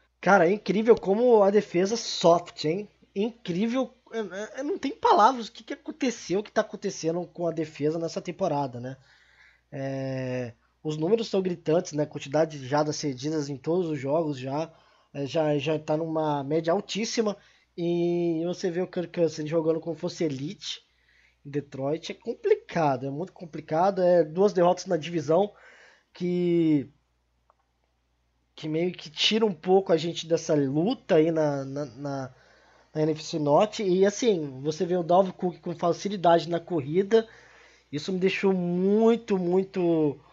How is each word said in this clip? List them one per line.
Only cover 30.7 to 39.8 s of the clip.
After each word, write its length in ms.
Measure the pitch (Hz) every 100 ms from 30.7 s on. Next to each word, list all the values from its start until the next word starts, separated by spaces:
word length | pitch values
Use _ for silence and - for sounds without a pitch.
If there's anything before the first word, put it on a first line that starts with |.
| 147 180 269 _ 170
aí 160 | 160
na, 340 | 160 151 143 135
na, 200 | 139 147
na, 480 | 113 143 139 127 - _ _ _ _ _
na 80 | 156
N 100 | 156
F 120 | 156
C 160 | - 170
Norte. 440 | 147 151 208 -
E 220 | 202 180 196
assim, 560 | 202 247 190 147 131
você 240 | 143 156 185
vê 100 | 180
o 80 |
Dalvin 280 | 165 175 190
Cook 280 | - 180 160
com 160 | - 165
facilidade 720 | 175 165 202 202 170 170 165
na 120 | 170
corrida, 680 | 170 175 135 160 196 226 220 - - - - _ _
isso 220 | 143 -
me 60 | 185
deixou 340 | 190 - 196
muito, 840 | 190 175 180 190 208 226 233 233 196
muito, 800 | 175 185 190 190